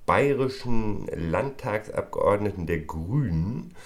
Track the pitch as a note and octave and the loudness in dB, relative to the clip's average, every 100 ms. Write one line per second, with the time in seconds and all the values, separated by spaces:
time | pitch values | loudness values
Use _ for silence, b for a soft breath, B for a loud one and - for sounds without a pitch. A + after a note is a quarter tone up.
0 | - F2+ C#3 B2+ C3 - A#2+ A#2 G#2+ G2 | 2 4 4 2 0 -2 4 4 4 -2
1 | - - E2 E2+ C3+ C3+ A#2 G#2+ - - | -4 -4 0 0 0 -4 -4 -4 -2 -6
2 | - - - G#2 G#2 F#2 E2+ E2+ D2+ D#2+ | -4 0 2 2 2 -2 -2 -2 -4 -6
3 | E2 C#3 B2 D#2+ F2 C#3 - B | -2 0 2 2 0 -2 -8 B